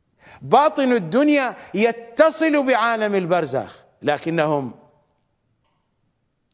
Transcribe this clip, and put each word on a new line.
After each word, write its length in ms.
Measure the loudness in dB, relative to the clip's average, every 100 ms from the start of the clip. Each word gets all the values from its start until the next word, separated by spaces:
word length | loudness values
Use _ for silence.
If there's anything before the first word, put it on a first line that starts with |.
| _ _ -20 -20
باطن 500 | 2 4 4 2 0
الدنيا 640 | 0 0 0 2 2 -2 -8 -8
يتصل 960 | 0 0 -2 -6 2 2 2 0 0 2
بعالم 480 | 0 0 -2 -2 -2
البرزخ، 640 | 0 -2 -2 -6 -8 -14 _ _
لكنهم 720 | -4 -4 -2 -2 0 -2 -4 -12 -20 _ _ _ _ _ _ _ _ _ _ _ _ _ _ _ _